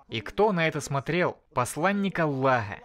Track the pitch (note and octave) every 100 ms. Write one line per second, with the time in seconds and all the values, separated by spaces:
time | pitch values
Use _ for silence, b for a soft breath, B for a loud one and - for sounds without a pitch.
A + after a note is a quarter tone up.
0 | - A2+ - - G#3+ F3 D#3+ D3+ - C#3
1 | - F3 D3+ - _ B2+ B2 D3 F#3 G3+
2 | G3 F3 D#3 C3+ C3+ B2 G#2 -